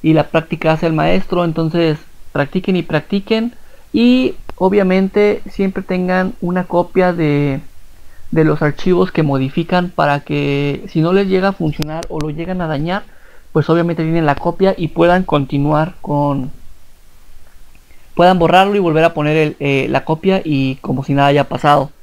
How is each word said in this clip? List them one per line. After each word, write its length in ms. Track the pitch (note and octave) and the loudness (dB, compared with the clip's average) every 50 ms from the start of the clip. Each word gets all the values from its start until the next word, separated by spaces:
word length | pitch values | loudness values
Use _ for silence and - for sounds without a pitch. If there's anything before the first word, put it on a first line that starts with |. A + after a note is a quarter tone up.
Y 120 | - D#3 D#3 | 2 4 4
la 160 | D#3 D#3 - | 4 2 2
práctica 440 | - D#3+ D#3 - - D#3 - D#3+ D#3+ | 0 -2 -2 -2 -8 -2 0 0 0
hace 140 | D#3 - | 2 0
el 60 | E3 D#3+ | 0 0
maestro, 520 | D#3 D#3 D#3+ F3+ F#3+ - - - F3+ F3 | 2 2 2 2 2 2 0 0 0 0
entonces 540 | E3+ D#3+ E3 E3 D#3+ D#3+ E3+ E3+ D#3+ D#3 D3+ - - - - - - | 0 0 -2 -2 0 0 2 2 2 0 -2 -6 -18 -18 -16 -16 -8
practiquen 460 | - C3+ C#3+ C#3 - F#3+ F#3 - F#3 | -2 -2 -2 -2 -2 -4 -2 0 0
y 60 | F3 D#3+ | 0 -2
practiquen. 760 | - E3+ D3+ - - - G3+ G3+ - A3 A3 A3+ A#3+ - - - - - - - - - | 0 -2 -4 -2 -2 -4 -4 0 0 -2 0 0 -4 -6 -10 -18 -18 -20 -20 -20 -4 0
Y 440 | - A#3 A#3+ B3 B3+ B3+ - - - - - - | 4 4 6 4 4 2 -2 -4 -6 -10 -10 -4
obviamente 840 | - F3 F#3+ F#3+ G#3 G3 F#3 F#3 F#3+ F#3+ F#3+ - G#3+ G#3 G#3 G#3 G3+ - G3+ | 0 0 2 4 4 2 4 2 2 2 2 2 2 2 2 2 -2 -6 -10
siempre 320 | - - G3 F#3+ F#3+ - F#3+ | -4 -2 -2 -2 -2 -6 -6
tengan 520 | - F#3 F3+ F3+ F3+ F#3 F#3 F#3 F#3 - - | -4 -4 -2 -2 0 0 0 -2 -2 -4 -6
una 240 | - F3 F3+ F#3 F3 | -4 -2 -2 -2 -2
copia 480 | F3 - F3 F3 E3+ - F3+ F3+ F3+ F3 | 0 0 -2 -2 0 0 2 2 2 2
de, 480 | E3+ E3 D3+ D3 C#3+ D3 C#3+ C3+ C#3 - - - - - - - - - - - - - - | 0 0 0 2 2 0 0 -2 -4 -8 -10 -14 -16 -16 -16 -18 -16 -16 -16 -14 -12 -8 -2
de 140 | - D#3+ D#3+ | 2 2 4
los 180 | D#3+ D3+ D3 D#3 | 4 2 2 0
archivos 480 | D3 C#3+ - - F#3 F3+ F3 F#3 F#3 | -2 0 0 0 2 2 2 2 0
que 140 | - - D#3 | 0 0 0
modifican 680 | D3 C#3 C3+ C3 C3+ - - E3 E3 F#3 F3+ F3+ F3+ | 0 0 0 -2 -2 -2 -4 -2 0 0 -2 -2 -2
para 300 | - - D#3 D3 C#3+ C#3+ | -2 0 0 0 0 -2
que 640 | C#3+ - D3+ D3 C#3+ C#3+ C#3 C#3+ C#3+ C#3+ C#3 - - F#3 | -2 -4 -4 -2 -2 -2 -2 -2 -2 -2 -4 -6 -8 -4
si 120 | - E3 | -2 0
no 120 | D#3 E3 F#3 | 2 2 2
les 140 | G3 G3+ | 2 2
llega 220 | F#3+ F#3+ F#3 F#3 G3 | 2 0 2 0 0
a 40 | G3 | -2
funcionar 540 | - F3 D#3 D3 - D3+ D3+ D#3 D#3+ E3 - | -2 -4 -4 -2 -2 -6 -6 -4 -8 -8 -6
o 120 | - D#3+ | -6 -4
lo 100 | D3+ D#3 | -4 -4
llegan 300 | D3 D#3 E3 E3+ F#3 F3+ | -4 -6 -6 -6 -4 -4
a 80 | F3+ D#3+ | -4 -4
dañar, 340 | D#3 C#3 D3+ E3+ F3+ G3+ - - - - - - - - - - - | -2 -2 -2 -2 -4 -4 -6 -10 -20 -20 -20 -20 -20 -20 -20 -4 -2
pues 160 | D#3+ D3 - | -2 2 2
obviamente 360 | E3 E3+ E3+ E3+ E3+ D#3+ E3 | 2 2 2 0 -2 -2 -2
tienen 220 | D#3+ E3 E3+ D#3+ | 0 0 0 2
la 100 | D3 C#3+ | 2 0
copia 380 | - - F3 E3 - F#3+ F#3+ F#3+ | 0 -2 -4 0 2 2 2 2
y 120 | - F3+ D#3 | 0 -4 -4
puedan 360 | - - E3+ E3+ F3 F#3 F#3 | 0 2 4 4 4 2 2
continuar 680 | - - D3 C#3 C3 - C#3 C#3 D3 D3+ D3+ D#3 F3+ F#3 - | 2 0 0 0 0 -2 0 0 2 2 0 0 -2 -4 -12
con, 520 | - - D3 C#3+ D3 C#3+ C#3 C3+ B2+ - - - - - - - - - - - - - - - - - - - - - - - - - - - - - - - - - - | -6 -4 -2 0 0 0 -2 -2 -4 -6 -8 -10 -12 -14 -14 -14 -18 -20 -20 -20 -20 -20 -20 -20 -20 -18 -16 -16 -16 -16 -18 -20 -20 -20 -20 -20 -20 -20 -20 -20 -20 -12 -2
puedan 240 | - E3+ F3+ F#3+ F3+ | 4 4 4 4 4
borrarlo 380 | E3+ D#3+ E3 F#3 F#3+ G3+ G#3 | 2 4 6 4 4 4 2
y 20 | G#3 | 0
volver 260 | F#3+ E3+ D#3 D#3 D#3+ | 0 2 2 4 2
a 100 | E3 - | 2 2
poner 220 | - D3+ D3+ D3+ | 0 0 0 2
el, 200 | D#3+ D#3 D3+ - - | 2 2 0 -2 -4
eh, 280 | C#3+ C#3+ C#3 C3+ C3+ A#2+ | -2 0 0 0 0 0
la 160 | B2+ C3+ - | -2 -2 -2
copia 380 | - D#3+ D#3+ - F#3+ F#3+ F#3+ - | -2 -4 0 0 0 0 0 0
y 320 | D#3+ D3+ C3+ C3+ C3 C3 | -2 0 0 0 -2 -2
como 260 | - - - - - C#3 | -4 -4 -4 -4 -4 -2
si 120 | - C#3+ | -2 0
nada 140 | C#3 C#3 C#3+ | 2 4 4
haya 160 | C#3+ C#3+ C#3 | 4 2 2
pasado. 460 | - - - - D3 D3 - C3+ C#3+ - _ | 0 -4 -2 2 4 4 4 2 -2 -8 _